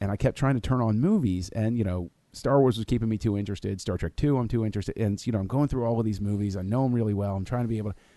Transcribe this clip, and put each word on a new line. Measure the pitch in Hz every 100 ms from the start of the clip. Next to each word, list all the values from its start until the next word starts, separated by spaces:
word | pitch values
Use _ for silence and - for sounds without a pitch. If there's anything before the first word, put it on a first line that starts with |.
and | 98
I | 104
kept | 131 -
trying | 135
to | 131
turn | - 127
on | 117 107
movies, | 156 214 123 90 90
and, | - 127 120
you |
know, | 101 90 87 - _
Star | - 131 139
Wars | 131 113
was |
keeping | 110 120 113
me | 107
too | 113 101
interested. | 101 98 101 98
Star | - 92
Trek | 87 -
Two, | 147 139
I'm | 117
too | 117 110
interested, | 101 98 -
and, | 107 101
you | -
know, | 110
I'm | 95
going | 131 143
through | 131 117
all | 117
of |
these | 110 98
movies. | 101 104 101 98
I |
know | 92 120
'em | 135
really | 120 110
well. | 101 101 98
I'm |
trying | 92 123
to | 120
be | 113
able | 107
to. | 98 _